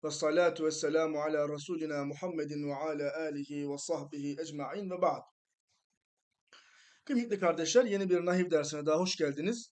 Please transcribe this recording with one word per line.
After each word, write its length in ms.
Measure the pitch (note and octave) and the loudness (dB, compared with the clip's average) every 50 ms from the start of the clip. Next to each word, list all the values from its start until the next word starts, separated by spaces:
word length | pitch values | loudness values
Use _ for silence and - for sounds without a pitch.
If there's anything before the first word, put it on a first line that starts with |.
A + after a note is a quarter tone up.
| - | -6
Ve 80 | D3+ | -6
salatu 540 | C#3+ - - D3+ D3+ F3 F3 E3+ D#3+ E3 D#3 | -4 0 0 2 4 6 4 4 4 2 -2
ve 60 | D#3 | -2
selamu 500 | D#3 - - D3 D3+ D#3+ D#3+ D#3 D#3 D3 | 0 0 -2 2 2 2 2 2 0 -2
ala 280 | D3 D#3 D#3 D3+ D3 D3 | -2 0 0 0 0 0
Resulina 560 | D3 D3 D3 - F3+ D#3+ D#3 D#3 D3 C#3+ C#3 | -2 -6 -6 -6 -6 -6 -4 -4 -4 -4 -4
Muhammedin 640 | C#3 D3 D3 - F3+ E3+ D#3+ D3+ D3 D3+ D3 D3 C#3+ | -4 -6 -6 -6 -6 -4 -4 -4 -4 -4 -6 -4 -4
ve 60 | C#3+ | -4
ala 420 | C3+ D3+ D#3+ D3+ D3 D3 C#3+ C#3+ D#3+ | -4 -4 -4 -2 -2 -2 -4 -2 -4
alihi 520 | D#3+ D#3 D3 C#3+ C#3+ C#3 D3 D3 C#3+ C#3+ | -4 -4 -4 -6 -8 -8 -6 -6 -4 -4
ve 80 | C#3+ C#3+ | -6 -6
sahbihi 580 | - - E3+ D3+ C#3+ D3 D3 D3 C#3+ C#3+ C#3 C3+ | -4 -4 -4 -4 -4 -8 -10 -8 -6 -6 -4 -6
ecma'in 480 | E3 D#3 D3 D3 C#3 B2+ D3 G3+ G3+ F#3 | -6 -8 -6 -8 -8 -6 -6 -6 -6 -6
ve 120 | F3+ E3+ | -2 0
ba'd. 200 | F#3 E3 C#3+ - - _ _ _ _ _ _ _ _ _ _ _ _ _ _ _ _ _ _ _ _ _ _ _ _ _ - - _ _ _ _ - _ _ _ _ | 0 0 0 -2 -6 _ _ _ _ _ _ _ _ _ _ _ _ _ _ _ _ _ _ _ _ _ _ _ _ _ -20 -20 _ _ _ _ -20 _ _ _ _
Kıymetli 340 | - C#4+ A#3+ A#3+ - G3+ F#3+ | 0 0 0 2 0 -2 2
kardeşler, 460 | F#3 E3+ D#3+ D#3+ E3 - - A#3+ C4 | 2 2 2 2 0 6 6 6 6
yeni 240 | A3+ G3+ G3 G3 F#3 | 6 2 0 2 2
bir 160 | F3+ F3 F3 | 2 2 4
nahiv 260 | F3+ F3+ F#3 F3+ F3+ | 4 4 4 4 4
dersine 340 | E3+ D3+ C#3+ C#3+ D3+ D3+ D3 | 4 2 2 2 -4 -2 2
daha 140 | D3+ D#3 E3 | 2 4 4
hoş 160 | F#3 F#3 - | 2 0 0
geldiniz. 560 | - D#3+ D3 C#3 C3+ D#3 G3 A#3+ A#3+ - - | 0 0 -2 0 -2 -2 -2 -2 -4 -6 -14